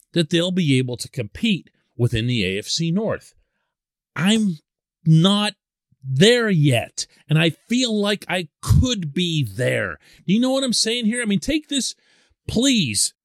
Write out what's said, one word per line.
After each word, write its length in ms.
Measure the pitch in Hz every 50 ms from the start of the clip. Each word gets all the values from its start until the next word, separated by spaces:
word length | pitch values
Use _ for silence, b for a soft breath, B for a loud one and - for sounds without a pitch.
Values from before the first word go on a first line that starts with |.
| _ _ -
that 180 | - 175 -
they'll 200 | 175 165 170 185
be 280 | 185 185 180 147 135 127
able 180 | 127 123 123 110
to 120 | - -
compete 600 | - - 113 104 - - - 233 208 151 - _ _ _ _ _ _
within 300 | - 117 120 - 110 113
the 180 | 123 123 117 95
A 140 | 90 95 101
F 80 | 107
C 240 | - - - 165 165
North. 460 | 165 196 226 190 - - - - _ _ _ _ _ _ _ _ _ _ _ _ _ _ _ _ -
I'm 420 | - 156 196 220 226 220 196 165 151 _ _ _ _ _ _ _ _ -
not 500 | 160 160 160 165 196 202 202 208 214 - _ _ _ _ _ _ _ _ _ -
there 460 | 131 135 131 175 220 240 247 233 220
yet, 580 | 196 156 143 147 123 113 95 - _ - - - b b b b
and 120 | 151 156
I 100 | 165 170
feel 500 | 151 - _ - 233 247 262 233 220 208
like 260 | 202 202 214 202 - -
I 180 | 165 185 180 151 _ _
could 520 | - - - - - 254 247 208 170 147 139
be 300 | 180 180 175 165 156 139
there. 560 | 104 95 101 123 127 127 120 107 95 78 - b b b b b
Do 80 | b 180
you 60 | 226
know 120 | 247 254
what 120 | 262 269 269
I'm 80 | 262
saying 360 | 208 - - 220 233 247 240 208
here? 140 | 233 247
I 40 | 240
mean, 140 | 214 202 185
take 280 | - - 294 320 302 -
this, 260 | 285 269 - - - _ b b b b b b b b _ -
please, 640 | - 214 247 277 262 226 170 123 104 98 - - - _ _